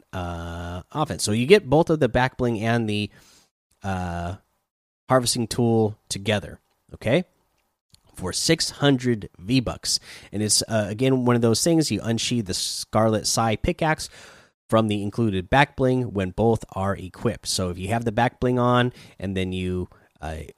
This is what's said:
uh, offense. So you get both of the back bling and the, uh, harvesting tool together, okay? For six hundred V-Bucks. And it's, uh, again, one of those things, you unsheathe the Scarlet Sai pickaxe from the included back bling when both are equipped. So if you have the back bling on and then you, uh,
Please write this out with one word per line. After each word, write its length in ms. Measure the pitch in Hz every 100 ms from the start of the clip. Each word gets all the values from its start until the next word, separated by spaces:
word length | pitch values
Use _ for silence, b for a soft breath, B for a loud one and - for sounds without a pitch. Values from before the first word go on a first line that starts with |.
| _
uh, 680 | 92 87 85 85 85 87 90 -
offense. 300 | 143 156 78
So 100 | -
you 120 | 110 123
get 240 | 208 143
both 200 | 143 170
of 100 | 156
the 80 | 131
back 300 | 123 127 -
bling 240 | 123 113
and 260 | 113 117 110
the, 220 | 104 104 b b b b _ _ _
uh, 520 | 98 92 90 85 85 92 _ _ _ _ _ _ _
harvesting 380 | 131 120 - 113
tool 500 | - 120 113 107 104 _
together, 520 | - 101 104 - - _ _ _
okay? 320 | - - 143 185 _ _ _ _ _ _ _ _
For 200 | - 90
six 380 | - - 165 -
hundred 580 | - 143 135 123 117 87 -
V-Bucks. 640 | 90 131 101 82 - - B B B
And 100 | 101
it's, 220 | 107 -
uh, 240 | - 110 101
again, 340 | 107 131 131
one 120 | 123 120
of 80 |
those 200 | 117 110
things, 280 | 170 165 147
you 100 | 101
unsheathe 460 | 110 113 - 120 95
the 80 | 92
Scarlet 720 | - - - 110 113 110 -
Sai 300 | - 113 107
pickaxe 520 | - 170 160 156 - B B B B B _
from 200 | 110 110
the 160 | 104
included 480 | 101 110 117 95 90
back 240 | 131 147 -
bling 380 | 131 127 120
when 180 | 98 92
both 340 | 92 113 113 -
are 240 | - 98 98
equipped. 520 | 92 - 120 95 -
So 220 | - 92
if 80 | 87
you 120 | 90
have 160 | 117 117
the 60 |
back 280 | 110 123 -
bling 180 | 127 123
on 340 | 123 123 123 B B B
and 180 | 95 95
then 160 | 92
you, 340 | 92 92 90 87 b b _
uh, 180 | 76 80 80